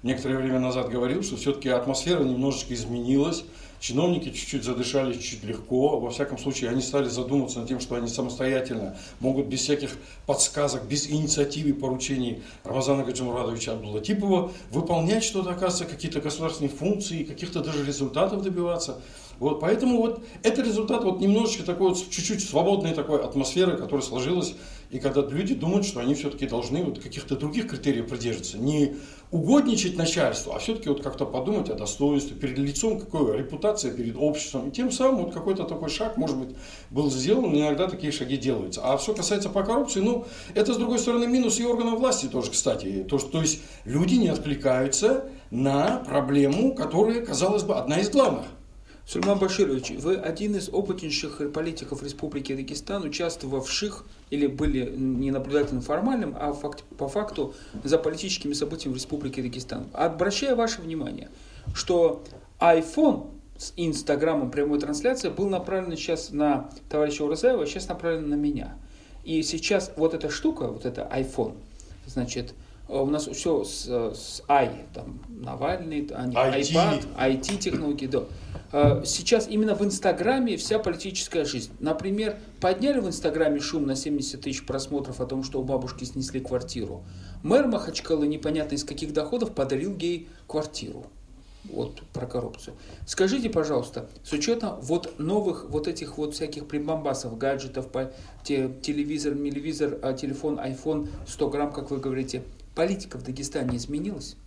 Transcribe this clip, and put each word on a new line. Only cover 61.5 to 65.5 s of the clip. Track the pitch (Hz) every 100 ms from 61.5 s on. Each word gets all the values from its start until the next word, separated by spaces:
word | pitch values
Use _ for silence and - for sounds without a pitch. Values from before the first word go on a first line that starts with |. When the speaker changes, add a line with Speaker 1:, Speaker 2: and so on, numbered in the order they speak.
| - - -
Speaker 2:
что | - 175 165 - - - - -
iPhone | 170 165 160 - 302 - - - - -
с | - -
Инстаграмом | 170 143 - 143 160 151 127
прямой | 143 147 147
трансляции | 147 147 247 254 180
был | 151
направлен | 196